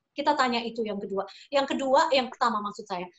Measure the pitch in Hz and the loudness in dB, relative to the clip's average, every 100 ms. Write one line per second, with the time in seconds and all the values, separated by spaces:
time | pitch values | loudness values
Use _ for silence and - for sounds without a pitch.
0 | _ - 302 294 254 240 233 226 214 202 | _ -4 0 2 2 0 -4 -4 -4 -4
1 | 202 196 196 - - 277 269 320 269 269 | -4 -4 -6 -10 -2 0 0 0 2 4
2 | 311 269 247 - 247 214 202 - 208 180 | 4 2 0 0 0 0 -4 -8 -8 -8
3 | 180 | -8